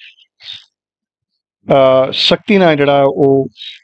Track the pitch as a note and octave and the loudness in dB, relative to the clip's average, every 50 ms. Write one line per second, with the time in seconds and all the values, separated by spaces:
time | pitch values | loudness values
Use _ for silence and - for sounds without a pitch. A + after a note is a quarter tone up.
0 | - - - _ _ _ _ _ - - - - - _ _ _ _ _ _ _ | -20 -20 -20 _ _ _ _ _ -20 -20 -20 -20 -20 _ _ _ _ _ _ _
1 | _ _ _ _ _ _ _ _ _ _ _ _ _ - D3 C3+ C3+ C3 C3 C3 | _ _ _ _ _ _ _ _ _ _ _ _ _ -2 0 2 2 2 2 2
2 | C3 - - - - - F3 E3 _ - G#3 G3 F3+ E3 D#3 C#3+ C#3+ C#3+ C#3+ C#3 | 0 -2 -4 -4 -2 -2 -2 -2 _ -2 0 2 2 2 0 0 0 0 2 2
3 | C#3 C3+ C3+ - C#3+ C#3 C3+ C3+ C3+ - - - - - - - | 0 0 0 0 0 0 0 0 -2 -6 -10 -18 -20 -20 -20 -10